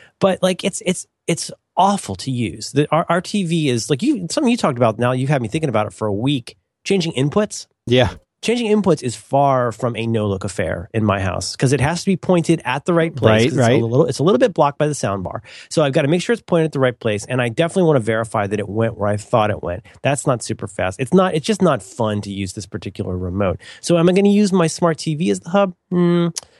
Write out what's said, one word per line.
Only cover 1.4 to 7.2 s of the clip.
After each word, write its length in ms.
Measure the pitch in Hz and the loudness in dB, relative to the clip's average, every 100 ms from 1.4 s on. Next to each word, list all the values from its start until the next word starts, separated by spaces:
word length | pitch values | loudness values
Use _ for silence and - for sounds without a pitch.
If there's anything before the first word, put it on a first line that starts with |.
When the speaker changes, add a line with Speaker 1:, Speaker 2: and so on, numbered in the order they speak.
| - - _ - | -6 -14 _ 0
Speaker 1:
awful 380 | 190 202 - 92 | 2 0 -4 -8
to 160 | - | -6
use. 400 | 123 110 71 - | -4 -4 -6 -4
The, 200 | 135 151 | -2 0
our, 140 | 156 175 | 0 0
our 140 | 175 | -2
T 240 | - 208 175 | -2 -4 -2
V 240 | 170 151 | 0 0
is, 200 | 120 - | 0 -2
like, 120 | 147 | -2
you, 260 | 254 254 170 | 0 -2 -2
something 220 | - 262 | -2 0
you 60 | 240 | 2
talked 220 | 185 123 | 0 2
about 200 | 120 110 | 0 2
now, 140 | 123 | 0
you've 160 | 131 135 | 0 0
had 120 | 147 | -2
me 60 | 113 | -2
thinking 220 | 160 156 | -4 -2
about 180 | 110 104 | -2 -2
it 60 | |
for 140 | - 107 | -4 -4
a 60 | |
week. 440 | 98 127 143 - - _ _ | -2 -2 -2 -6 -16 _ _
Changing 300 | - 196 165 | -2 -2 0
inputs. 540 | - | -2